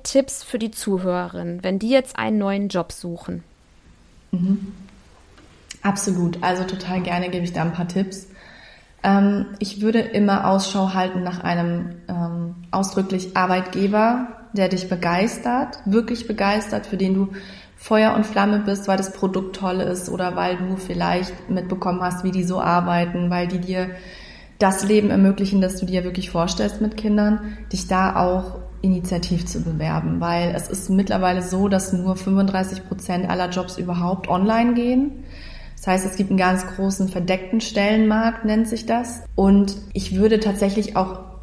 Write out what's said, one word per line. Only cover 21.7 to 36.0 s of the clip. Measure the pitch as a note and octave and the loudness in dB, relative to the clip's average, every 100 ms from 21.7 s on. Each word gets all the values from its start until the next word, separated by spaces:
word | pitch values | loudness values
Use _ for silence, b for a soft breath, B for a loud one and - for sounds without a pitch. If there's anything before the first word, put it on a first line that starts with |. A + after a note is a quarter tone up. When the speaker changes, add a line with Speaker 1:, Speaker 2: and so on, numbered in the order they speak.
| F#3+ F#3 F3+ | -4 -2 -2
Speaker 2:
hast, | F3+ F3+ F#3 | -2 -2 -2
wie | |
die | F#3 | 0
so | F3 F#3 | 0 0
arbeiten, | - F3 F3 F3 F3 F3 F3 | 2 2 2 2 2 0 0
weil | F3+ F3+ | 0 0
die | F#3 | -2
dir | F3+ F#3 F#3 B B B B B B - | -2 -2 -4 B B B B B B 2
das | F#3+ G3 | 4 4
Leben | G3+ G#3+ G3+ | 4 4 6
ermöglichen, | G3 F#3+ G3+ G3 G3 | 6 6 4 2 2
das | F#3 F#3 | 2 0
du | F#3 | -2
dir | F#3 | 0
wirklich | F3+ F3+ - | -2 -4 -2
vorstellst | E3+ F3 - G#3 - | 0 0 0 -2 0
mit | G#3+ G#3+ | -2 0
Kindern, | G#3+ G#3 G#3 G#3+ - - - | 2 4 4 2 -2 -10 -6
dich | F#3 - | -6 0
da | F#3 F#3+ F3 | 2 2 2
auch | F3+ F#3 F#3 - - - | 2 2 -2 -8 -12 -2
initiativ | F#3+ F3+ - E3+ - F3 - | 2 2 0 -2 0 -2 -2
zu | D#3+ | -4
bewerben, | E3 D#3 D#3+ D#3 D#3+ E3+ | -4 -2 -2 0 0 0
weil | E3+ E3+ F3 | 0 0 0
es | - - | -2 -4
ist | G3 - | -4 0
mittlerweile | F#3+ G3 G3 F#3 F#3 | 2 2 2 2 0
so, | F3+ F#3 G3+ | 0 0 2
dass | F#3+ F#3 | 2 2
nur | F3+ F#3 F#3 | 0 0 -2
fünfunddreißig | G3 G3 F#3+ F#3+ F#3+ - - | 2 2 4 2 -2 -6 -8
Prozent | F#3+ - F3+ F3+ | -8 -4 -2 -2
aller | F3+ F3+ | -2 -2
Jobs | F3+ F3+ - | -2 -4 -6
überhaupt | F3+ F3 F3 F#3+ - | -4 -2 0 -2 0
online | F3+ G3+ A3+ A#3+ | 2 2 4 4
gehen. | A#3+ A#3+ B3+ C#4+ - B B B B B B | 2 2 2 0 -2 B B B B B B
Das | F#3+ | 0
heißt, | F#3 | 0